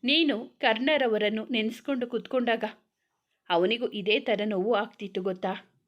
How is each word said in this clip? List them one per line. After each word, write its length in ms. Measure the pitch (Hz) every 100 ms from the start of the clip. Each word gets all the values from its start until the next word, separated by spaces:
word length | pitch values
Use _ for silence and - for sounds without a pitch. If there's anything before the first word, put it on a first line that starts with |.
ನೀನು 440 | 240 302 320 220 -
ಕರ್ಣರವರನ್ನು 960 | _ 254 220 254 302 254 214 208 220 220
ನೆನೆಸ್ಕೊಂಡು 560 | 240 214 226 - 269 240
ಕೂತ್ಕೊಂಡಾಗ 580 | 240 220 254 233 226 214 - _ _ _ _ _ _ _
ಅವನಿಗೂ 380 | 175 185 233 247
ಇದೇ 320 | 208 196 214
ಥರ 200 | - 202
ನೋವು 300 | 208 202 196
ಆಗ್ತಿತ್ತು 480 | 220 220 - 202 190
ಗೊತ್ತಾ? 600 | 185 185 185 190 - _